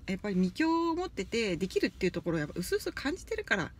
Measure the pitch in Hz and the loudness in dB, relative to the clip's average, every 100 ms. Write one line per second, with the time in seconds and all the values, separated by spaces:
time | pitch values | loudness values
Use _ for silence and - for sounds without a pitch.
0 | - 190 208 185 185 - 320 330 339 330 | -4 -4 0 2 2 4 2 4 2 0
1 | 359 - 285 233 220 160 185 - 262 - | -2 -4 -2 0 0 0 0 2 0 2
2 | 180 175 175 165 147 - 180 403 - - | 0 0 0 0 0 -4 -2 0 -2 -4
3 | 269 359 - 440 415 208 151 - | -4 -4 -4 -6 0 0 0 -6